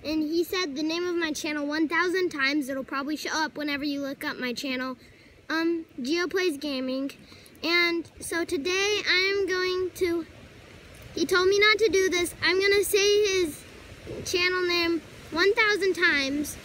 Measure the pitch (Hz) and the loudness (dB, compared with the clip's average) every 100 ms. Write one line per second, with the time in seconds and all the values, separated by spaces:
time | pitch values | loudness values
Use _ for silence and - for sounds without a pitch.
0 | 277 311 302 330 339 381 359 269 311 339 | -4 -2 0 0 0 -2 -4 -4 -4 -2
1 | 359 339 320 294 320 302 285 302 311 330 | -2 0 -2 -4 -4 -4 -2 -2 0 0
2 | 359 370 359 311 269 294 254 269 254 269 | 0 0 -2 0 0 0 -2 -6 -6 -6
3 | 277 302 - 302 302 - 294 285 294 285 | -4 -6 -4 -2 -2 -4 -4 -4 -4 -4
4 | 277 277 302 - 247 233 277 254 262 254 | -6 -6 -8 -4 -6 -4 -4 -4 -6 -8
5 | - - - - - 320 330 339 320 - | -16 -20 -20 -20 -6 -2 0 -2 -6 -8
6 | 247 339 349 381 370 277 302 269 262 262 | -2 -2 0 0 0 -2 -4 -4 -2 -4
7 | 277 - - - - - 320 349 339 339 | -4 -8 -20 -20 -20 -8 0 2 2 0
8 | - - - 339 339 320 277 370 403 415 | -6 -12 -6 -4 -2 -4 -2 0 0 0
9 | 311 349 381 403 381 370 370 370 370 - | 2 2 2 2 0 0 0 -2 -4 -2
10 | 359 339 320 - - - - - - - | 0 0 -4 -16 -20 -20 -20 -20 -20 -20
11 | - - 320 370 370 403 415 440 440 370 | -12 -4 0 4 4 6 4 6 4 4
12 | 370 349 349 - 311 370 392 403 381 415 | 2 2 -2 0 0 2 4 4 4 4
13 | 403 415 415 381 330 - - - - - | 4 4 4 2 0 -4 -18 -20 -20 -18
14 | - - - 339 359 370 359 349 339 339 | -12 -10 -4 0 2 2 0 0 2 -2
15 | - - - 320 381 480 440 415 381 339 | -4 -18 -6 2 2 4 4 4 2 2
16 | 349 285 269 285 285 - | 2 2 0 -2 -4 -8